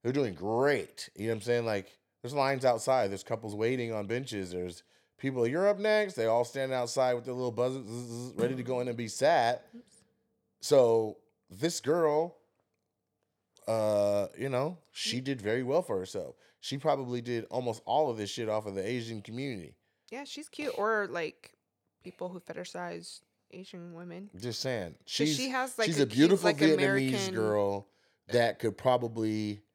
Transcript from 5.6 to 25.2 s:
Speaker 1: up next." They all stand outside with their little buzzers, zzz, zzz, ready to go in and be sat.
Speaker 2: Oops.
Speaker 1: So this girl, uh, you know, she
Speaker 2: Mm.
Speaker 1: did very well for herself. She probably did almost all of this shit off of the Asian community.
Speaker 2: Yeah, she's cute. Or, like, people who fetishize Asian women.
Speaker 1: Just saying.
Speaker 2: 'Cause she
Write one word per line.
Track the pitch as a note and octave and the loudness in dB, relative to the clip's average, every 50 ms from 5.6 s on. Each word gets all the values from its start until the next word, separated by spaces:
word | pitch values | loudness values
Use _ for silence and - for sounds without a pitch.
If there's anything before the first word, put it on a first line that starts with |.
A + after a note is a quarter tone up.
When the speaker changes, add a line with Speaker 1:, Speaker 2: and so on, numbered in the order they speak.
| F#3+ G3+ | 2 2
Speaker 1:
up | G#3 F#3+ | 2 2
next." | G3+ G#3+ G#3+ G#3+ G#3+ G3 F3+ | 2 4 4 4 4 2 0
They | - A2+ | 0 2
all | A2+ A2+ A#2+ B2 | 4 4 4 2
stand | A#2+ - C#3 C3+ C3 | 0 -2 -4 -2 0
outside | C3 B2+ B2 A#2 - C#3 B2+ B2+ B2 | 0 -2 -2 0 2 2 4 4 4
with | A#2+ A#2+ | 0 -2
their | C3 B2 | -6 -4
little | B2+ B2+ B2 | -2 -4 -2
buzzers, | A2+ A2+ B2 C3 C3 C3+ A#2 | 0 0 0 0 0 -4 -8
zzz, | G2+ A2+ A#2+ B2 A#2 | -8 -8 -8 -8 -8
zzz, | A#2 A#2+ B2 B2+ - | -8 -8 -8 -8 -2
ready | - A#2 B2 C3 | -2 0 0 0
to | B2+ | -4
go | A#2+ A#2+ B2+ B2 | -4 -2 -2 -2
in | B2 B2+ | -2 -2
and | A#2+ | -4
be | A#2 A#2+ G#2+ | -4 -6 -6
sat. | - - C3+ D3+ E3+ C#3+ A#2 A#2 B2 - - - - | -2 2 4 4 6 6 4 4 2 0 -6 -18 -20
Speaker 2:
Oops. | A#3 - _ _ _ _ _ _ _ _ _ _ _ _ _ _ _ | -20 -20 _ _ _ _ _ _ _ _ _ _ _ _ _ _ _
Speaker 1:
So | - - C#3+ C#3 B2 A#2 A2+ A2+ A2 G#2+ G2+ - _ _ _ _ _ _ | 2 6 8 8 8 8 6 4 2 0 -6 -12 _ _ _ _ _ _
this | F#2 F#2+ C3+ E3+ F3 - | -8 -4 -2 -2 -2 -2
girl, | - C3 D#3 F3 D#3+ D3+ D3 D3+ E3 F3+ - _ _ _ _ _ _ _ _ _ _ _ _ _ _ _ _ _ _ _ _ _ _ _ _ _ _ | 0 2 2 4 4 4 4 2 0 -2 -6 _ _ _ _ _ _ _ _ _ _ _ _ _ _ _ _ _ _ _ _ _ _ _ _ _ _
uh, | - A2+ A2+ G#2+ G#2+ G#2 G#2 G2+ G2+ G2+ G2+ G2 - - | -2 0 2 2 2 4 4 4 4 2 2 0 -2 -6
you | - A#2+ C#3 | -6 -4 -2
know, | C3 B2 C#3 D#3+ F3+ E3 _ _ | 0 0 0 -2 -4 -8 _ _
she | _ - - - A#2+ B2 | _ -6 -6 -4 -4 -4
Speaker 2:
Mm. | C3 | -2
Speaker 1:
did | C3+ C#3 B2 | -4 -4 -2
very | G2 G#2 A2+ B2+ | 0 0 0 0
well | B2+ B2 C#3 E3+ | 0 2 0 0
for | F3+ - G#2+ F#2+ | 2 0 -4 -4
herself. | F#2 - - G2+ E2 B1+ - _ _ _ _ _ | -4 -4 -8 -8 -8 -8 -14 _ _ _ _ _
She | - - C3+ C#3 | -10 -8 -8 -2
probably | C#3+ D#3 C#3+ C#3 C3 B2 B2 B2 | 0 0 0 0 -2 -4 -4 -6
did | A#2 A#2+ A#2+ A#2 A2+ - | -4 -4 -4 -4 -4 -4
almost | - B2+ A#2+ A#2+ A2 A2 _ | -6 -4 -4 -4 -6 -6 _
all | - A#2+ D3 D#3 D3 | -2 0 2 2 0
of | A#2 | 0
this | A2 G#2 G2+ | -4 -4 -6
shit | - - A#2 G#2+ | -4 -6 -2 -2
off | G#2+ A2 G#2+ | -2 -2 -2
of | G#2 G2 | -4 -6
the | F#2+ F#2 | -4 -4
Asian | G#2+ B2+ B2 A2+ A2+ A2+ G#2+ | -2 -4 -4 -6 -8 -10 -12
community. | G2+ - A2+ B2 C#3 C#3+ A#2+ F#2+ E2 - - _ _ _ _ _ _ _ | -12 -12 -10 -8 -8 -8 -8 -10 -12 -14 -18 _ _ _ _ _ _ _
Speaker 2:
Yeah, | A3 C4 C#4+ | -14 -14 -12
she's | C#4 - C#4+ D4+ - | -12 -14 -14 -16 -14
cute. | - - D4 C4+ - - | -12 -8 -8 -6 -4 -2
Or, | G3+ G#3+ A3 G#3+ G3+ - | 0 0 0 0 -2 -4
like, | B2 F3 D#3+ D#3 - _ - - _ _ _ _ _ _ _ _ _ _ | -4 -6 -6 -6 -8 _ -20 -20 _ _ _ _ _ _ _ _ _ _
people | _ F#3 - - F3+ F3+ | _ -18 -12 -10 -10 -10
who | F#3 F3+ | -10 -12
fetishize | _ - E3 F3 F3+ - - F3+ F3+ F3 E3+ E3+ F3 - - - _ _ _ _ _ _ | _ -12 -12 -12 -12 -10 -10 -10 -8 -8 -10 -10 -12 -14 -18 -18 _ _ _ _ _ _
Asian | - F3 F#3+ - - F3+ E3+ F3 E3+ | -20 -18 -18 -16 -16 -16 -16 -16 -16
women. | E3 F3 F3 E3+ F3+ G3 G3+ - | -16 -14 -14 -14 -14 -16 -16 -16
Speaker 1:
Just | F#2 A#2 B2 A2 - | -10 -8 -8 -6 -4
saying. | - C3+ B2+ A2 F#2 E2 | -4 -4 -2 -4 -4 -8
Speaker 2:
'Cause | D2+ _ _ | -12 _ _
she | - - - | -8 -2 0